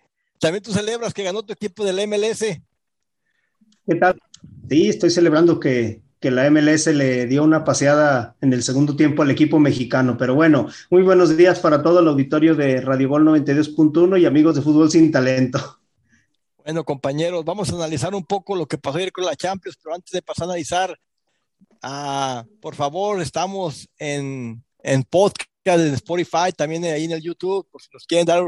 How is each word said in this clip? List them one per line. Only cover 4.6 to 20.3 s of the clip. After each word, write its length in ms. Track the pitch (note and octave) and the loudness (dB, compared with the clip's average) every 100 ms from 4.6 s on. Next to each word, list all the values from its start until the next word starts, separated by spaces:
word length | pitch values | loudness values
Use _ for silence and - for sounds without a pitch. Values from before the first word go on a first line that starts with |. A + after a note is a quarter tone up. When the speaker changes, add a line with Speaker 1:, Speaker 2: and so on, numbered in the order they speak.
| - | -2
Speaker 2:
Sí, 220 | C#3+ G#3 | 0 2
estoy 180 | - E3+ | 2 0
celebrando 500 | F3 E3+ D3+ E3+ D#3+ | 2 2 4 4 2
que, 440 | C#3+ B2 A2+ - _ _ | 0 -2 -2 -6 _ _
que 100 | C#3 | -2
la 140 | B2+ | 0
M 160 | C#3 D3+ | 2 4
L 100 | D3+ | 4
S 220 | D#3 E3 | 2 2
le 320 | D3 C3+ B2+ | 0 0 0
dio 180 | B2 C#3 | 0 2
una 220 | D#3 D#3 | 2 2
paseada 720 | D3 C3 C#3 D3 D3+ C3 A2+ _ | 0 0 2 4 2 0 -4 _
en 100 | C3+ | 0
el 100 | B2 | 0
segundo 320 | A#2+ C3+ D3 | 0 0 0
tiempo 280 | C#3+ D3+ D3 | 2 0 2
al 80 | C#3+ | 0
equipo 280 | C3 D3+ D3+ | 2 2 4
mexicano. 600 | C#3+ A#2+ A#2+ C3 B2+ A#2+ | 2 0 -2 0 0 -2
Pero 160 | B2+ | -2
bueno, 340 | C3+ D#3+ C#3 G#2+ - - | 2 4 2 0 -8 0
muy 120 | F3+ | 2
buenos 320 | F#3+ F#3 E3+ | 4 4 4
días 260 | D#3+ F3+ E3+ | 6 4 4
para 220 | E3+ D3 | 2 2
todo 180 | D3+ F3 | 4 4
el 80 | E3 | 4
auditorio 460 | C#3 C#3 D#3 D#3+ | 2 0 2 2
de 280 | D3+ C#3+ B2+ | 2 0 0
Radio 260 | C3 C3+ C3+ | -2 -2 0
Gol 160 | D3 | 2
noventa 280 | D#3 D#3 C3+ | 4 4 2
y 20 | |
dos 160 | C#3 D3+ | 0 0
punto 340 | - D#3 D3 | 2 2 4
uno 140 | F3+ F#3+ | 2 4
y 80 | D#3+ | 4
amigos 280 | C#3+ D#3 | 4 4
de 60 | C#3+ | 2
Fútbol 300 | C3+ D3+ D#3 | 2 4 4
Sin 200 | E3 D#3+ | 4 4
Talento. 680 | C#3 B2+ C3 B2+ C3+ - - _ _ _ _ _ _ _ _ | 2 0 0 -2 -4 -8 -16 _ _ _ _ _ _ _ _
Speaker 1:
Bueno, 260 | - D#3+ | -10 -8
compañeros, 580 | D#3 C#3 C#3 D3 E3+ F3+ | -6 -6 -4 -4 -4 -4
vamos 300 | D#3+ G3+ F3+ | -6 -6 -6
a 20 | |
analizar 400 | F3 D#3+ D#3 E3+ | -6 -6 -4 -6
un 120 | G3+ E3 | -6 -4
poco 280 | G3 - | -6 -4
lo 120 | F#3+ D3 | -6 -6
que 100 | D3 | -8
pasó 220 | C#3 D3 | -6 -6
ayer 140 | F#3 | -6
con 120 | F3+ | -6
la 100 | F3+ | -6
Champions, 440 | C#3+ F3 F#3+ F#3+ - | -6 -6 -8 -12 -16
pero 120 | D#3 | -12
antes 180 | F3 - | -12 -10
de 80 | F3+ | -10
pasar 220 | - | -10